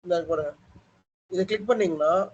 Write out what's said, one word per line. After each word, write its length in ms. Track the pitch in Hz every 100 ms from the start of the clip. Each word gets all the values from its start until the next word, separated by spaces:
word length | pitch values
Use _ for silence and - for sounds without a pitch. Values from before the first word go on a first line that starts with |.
இந்த 120 | 175 170 160
பாருங்க, 260 | 160 147 - _ - _ _ _ _ _
இதை 100 | 185
கிளிக் 260 | 190 214 208
பண்ணீங்கன்னா 420 | 226 190 156 151 180 202